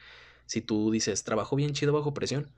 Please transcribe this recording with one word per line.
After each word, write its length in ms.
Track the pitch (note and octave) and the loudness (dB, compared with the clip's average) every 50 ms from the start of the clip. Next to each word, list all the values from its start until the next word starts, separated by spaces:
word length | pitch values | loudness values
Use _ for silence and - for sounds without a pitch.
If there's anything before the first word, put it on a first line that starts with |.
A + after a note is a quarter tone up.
| - - - - - - - - _ | -20 -20 -20 -20 -20 -20 -20 -20 _
Si 140 | - - A2+ | -6 -4 -4
tú 300 | - - A2 G#2+ G#2+ A2 | -2 0 0 2 2 2
dices, 340 | A2 A2 - A2+ G2 F#2+ - | 2 2 2 0 -2 -2 -2
"Trabajo 320 | - A2+ G#2+ G2+ - C#3 | -2 -2 -2 0 0 0
bien 160 | C#3 D3 D3 | 0 0 0
chido 200 | C#3 - D3 C#3+ | 0 0 2 2
bajo 220 | C#3+ D3+ D3 D3 C#3 | 2 2 0 -2 -2
presión", 360 | - - G2 B2 C#3+ D3 - - | -2 -2 -2 -2 -2 -4 -6 -12